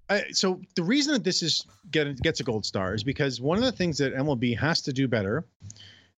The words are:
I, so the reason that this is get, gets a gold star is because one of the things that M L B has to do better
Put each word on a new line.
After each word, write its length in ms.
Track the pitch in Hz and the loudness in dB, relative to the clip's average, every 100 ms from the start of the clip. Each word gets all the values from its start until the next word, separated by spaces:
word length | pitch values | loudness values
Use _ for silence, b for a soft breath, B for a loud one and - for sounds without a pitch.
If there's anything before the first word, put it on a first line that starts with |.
| - | -2
I, 220 | 202 - | -2 0
so 280 | - 190 185 - | 0 0 0 -4
the 80 | - | -2
reason 320 | 170 285 285 | 2 2 2
that 100 | 269 | 0
this 180 | 185 - | 0 0
is 240 | 165 - - - 165 | 0 0 -4 -14 -2
get, 300 | 156 143 131 | 0 0 0
gets 160 | 160 156 | 0 0
a 40 | |
gold 200 | 135 110 | -2 -2
star 300 | - 104 92 | -2 -2 -2
is 80 | 110 | -2
because 380 | 123 131 139 117 | -2 0 0 0
one 180 | 135 190 | 0 2
of 60 | |
the 80 | 254 | 2
things 260 | 208 180 143 | 0 0 0
that 160 | 135 | 0
M 140 | 131 151 | 0 0
L 80 | 123 | 0
B 180 | 123 | 0
has 280 | 113 147 165 | 2 0 0
to 100 | - | -2
do 160 | 131 135 | 0 0
better 360 | 113 98 135 - _ 101 B B B B | 2 0 -2 -6 _ -20 B B B B